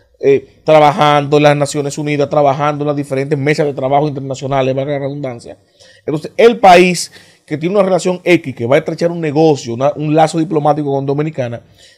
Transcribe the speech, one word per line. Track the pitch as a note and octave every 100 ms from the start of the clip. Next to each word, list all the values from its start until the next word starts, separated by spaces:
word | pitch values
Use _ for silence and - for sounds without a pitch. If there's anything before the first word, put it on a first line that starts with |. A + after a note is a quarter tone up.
| _ -
eh, | C#3 C3+ - _
trabajando | - D#3 D3 D3 D3+ D3 C#3+ D3
en |
las | D3 D3
Naciones | C#3+ D3+ C#3 D3
Unidas, | D3 D3 C#3+
trabajando | D3+ C#3+ C3+ D3 D3
en | D3
las | C#3+
diferentes | C#3+ C3+ C#3 D3
mesas | C#3+ D3+
de | D3
trabajo | C#3 C3 C#3+ D3+
internacionales, | C3+ C3+ C3 C3+ C3+ C3
valga | C3+ C#3
la | C#3+
redundancia. | C#3 D3 C3+ A#2 - - _ _ _ _
Entonces, | - D3 D#3 -
el | A3+ A3+
país | F#3+ F3+ F#3 E3+ - - _ _ -
que | D3+
tiene | E3 G#3
una |
relación | F#3 F3+ F#3+ F3+
X, | - F3 C#3 A#2
que | A#2
va |
a | D3
estrechar | D#3 D#3+ E3+
un | F3
negocio, | D#3 C#3 D#3+ C#3 A#2+
una, | A#2 C#3
un | C#3+ D3+
lazo | D3+ D#3+ E3
diplomático | D#3+ D#3 D3 D3 C#3+
con | C#3 C#3
Dominicana, | C#3+ D#3 D#3 A#2+ A#2 _ _ -